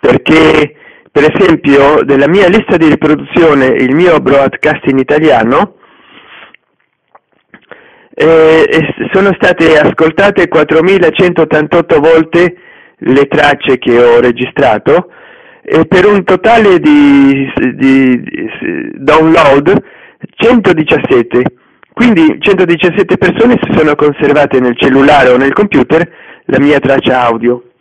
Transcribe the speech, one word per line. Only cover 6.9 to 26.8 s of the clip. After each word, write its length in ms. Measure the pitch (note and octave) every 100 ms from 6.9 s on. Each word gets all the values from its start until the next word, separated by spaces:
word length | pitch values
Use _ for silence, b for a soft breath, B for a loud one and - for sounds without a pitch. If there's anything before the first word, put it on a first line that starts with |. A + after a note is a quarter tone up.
| _ _ _ _ _ _ - B B B B B -
eh, 480 | D#3 D#3+ D#3 D#3+ D3+
es-, 420 | D#3+ D#3 - A2
sono 200 | F#3+ G3 F#3
state 360 | F3+ F3+ E3 D#3
ascoltate 680 | D#3 - D#3+ D#3+ G3+ G3+ E3+
quattromilacentottantotto 1500 | D#3+ C#3+ D#3+ E3+ F#3+ E3+ - F3+ E3+ D#3 D#3 D3+ F3 D#3+ D#3+
volte 580 | D3+ D#3+ D#3+ E3 F3 F3 B B B B
le 300 | - C3+ C#3
tracce 520 | - D3 C#3 - C3
che 220 | - A#2+
ho 200 | A#2+ A#2
registrato, 920 | B2 A#2+ B2+ - C3+ G#2+ - D#3+ - B B B B B
e 240 | - D#3+ D#3+
per 180 | F#3
un 180 | G3+ G3+
totale 560 | F3 F#3 A3 A#3 G#3 F3
di, 720 | D3+ D3 C#3+ C#3 C#3 C3+ C3+ - B2+
di, 480 | - C3+ C3+ C3 B2
di 680 | - - A2 - - E2+ -
download 920 | - C3+ D#3 D#3+ E3 D3+ C#3 D3 G#3 B B B B - _
centodiciassette. 1040 | A3+ B3 G3 E3 D3+ D#3 - B2+ A2+ B2 B2+ _ b b b
Quindi 440 | - B3 F#3+ D#3+ -
centodiciassette 800 | - F#3 F3+ E3 F3+ G3+ G3 -
persone 420 | F3+ - A#3 B3
si 100 | - -
sono 180 | D3+
conservate 680 | D3 D3 C#3+ C#3+ C#3+ C#3 C3
nel 160 | B2+ A#2+
cellulare 520 | B2 C3 C#3 D3 B2+
o 60 | B2
nel 160 | C#3
computer 560 | C#3 G#3 D3 B2 D#3+ E3+ B B B
la 160 | - C3
mia 180 | C#3+
traccia 440 | C#3